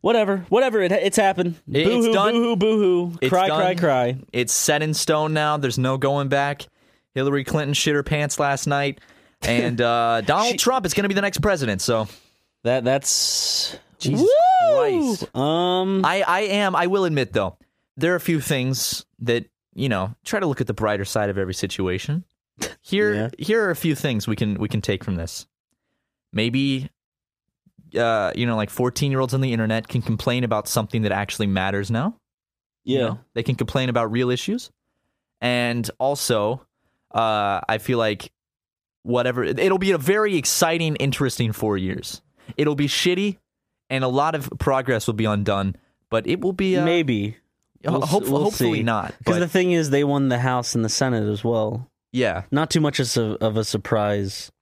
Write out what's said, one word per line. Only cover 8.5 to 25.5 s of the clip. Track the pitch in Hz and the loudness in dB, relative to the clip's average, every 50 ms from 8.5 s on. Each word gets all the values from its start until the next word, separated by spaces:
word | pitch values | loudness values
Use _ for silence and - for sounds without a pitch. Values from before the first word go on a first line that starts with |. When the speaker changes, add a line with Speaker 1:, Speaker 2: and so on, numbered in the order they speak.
| 139 131 - 147 | 0 -2 -2 -2
Speaker 2:
night. | 143 143 139 143 139 - - _ - - _ _ _ _ - | 0 0 0 -2 -4 -6 -16 _ -20 -20 _ _ _ _ -2
And, | - 117 120 120 120 120 113 | 0 0 2 0 0 0 2
uh, | 123 120 117 120 117 117 117 113 | 2 2 4 2 2 2 2 0
Speaker 1:
<laughs> | 107 | 2
Speaker 2:
Donald | - 147 185 214 240 233 | 2 2 2 2 0 0
Speaker 1:
She | 202 | 0
Speaker 2:
Trump | - 240 262 262 196 | 2 2 2 0 0
is | 170 - | -2 -2
gonna | - 202 202 | 0 0 0
be | 196 | 0
the | 196 | 0
next | 196 202 185 - 143 | 0 -2 -2 0 0
president, | 208 196 165 139 113 101 92 | 0 0 0 0 -2 -2 -2
so. | - - 120 113 107 101 - - _ _ _ _ _ _ _ _ _ | 0 0 0 0 0 -2 -8 -20 _ _ _ _ _ _ _ _ _
Speaker 1:
That, | 117 123 131 117 | 0 0 2 2
that's | 123 131 139 131 - - - - - - - - - - - - - - - _ _ _ _ | 2 0 0 0 0 -2 0 0 0 -2 -2 -2 -2 -2 -2 -4 -4 -8 -12 _ _ _ _
Speaker 2:
Jesus | - - 139 214 311 | -2 -2 2 4 4
Speaker 1:
Woo! | 415 523 605 679 740 762 740 719 679 605 | 4 6 6 6 6 6 6 6 4 4
Speaker 2:
Christ. | 539 494 427 381 339 302 254 220 - - - _ | 4 4 2 2 2 2 0 0 -2 -4 -6 _
Speaker 1:
Um, | 123 135 147 160 170 175 180 180 185 185 190 196 190 190 | -2 0 2 2 2 2 2 2 0 0 0 0 2 2
Speaker 2:
I, | 147 175 196 196 | 2 2 0 0
I | - 175 190 214 | 0 0 0 0
am, | 202 196 202 208 190 180 | 0 0 0 0 0 0
I | 156 175 | 0 0
will | 175 190 196 190 | 2 2 2 2
admit, | 175 156 139 127 - - | 2 2 0 -2 0 0
though, | 113 98 92 - _ _ _ _ _ _ _ _ | -2 -2 -2 -6 _ _ _ _ _ _ _ _
there | - 139 170 180 | -2 0 0 0
are | |
a | 170 | 0
few | - - 170 156 | 0 0 0 0
things | 131 - 151 131 127 131 131 123 - - - - - _ _ _ | 0 -2 -2 -2 0 -2 -2 -2 -4 -4 -6 -8 -10 _ _ _
that, | 117 117 117 120 110 _ _ _ _ _ _ | -2 0 0 0 -2 _ _ _ _ _ _
you | - 135 139 | -4 -2 -2
know, | 110 95 95 101 117 _ _ | 0 -2 -2 -4 -8 _ _
try | - - 208 | -4 -4 -2
to | 196 | 0
look | 160 135 - | -2 -2 -2
at | 131 - | -4 -4
the | 110 | -2
brighter | - 110 107 104 98 98 | -2 0 0 0 0 -2
side | - - 110 104 101 | -2 -2 0 0 0
of | 98 98 | 0 -2
every | 95 92 92 | -2 -4 -4
situation. | - - 95 - - 95 92 90 95 - - 147 175 180 _ _ _ _ _ _ _ - - - _ _ | -4 -4 -6 -4 -2 -2 -2 -2 -4 -4 -4 -4 -4 -6 _ _ _ _ _ _ _ -10 -10 -10 _ _
Here, | - - 196 208 208 104 | -4 0 0 2 2 0
Speaker 1:
Yeah. | 101 110 120 - - | 0 -2 -4 -6 -8
Speaker 2:
here | 147 160 214 226 214 | -2 0 2 2 2
are | 190 | 0
a | 165 | -2
few | - - 165 151 | 0 0 -2 -2
things | - - 147 123 110 98 - | 0 -2 -2 -2 -2 -2 -2
we | 107 | -2
can, | - 123 104 104 82 | -2 -2 -2 -2 -2
we | 98 104 | -4 -2
can | - 110 | -2 -4
take | - - 101 95 - | -2 -2 -2 -2 -2
from | - 95 | -4 -4
this. | 87 82 85 - - - _ | -4 -6 -8 -10 -14 -16 _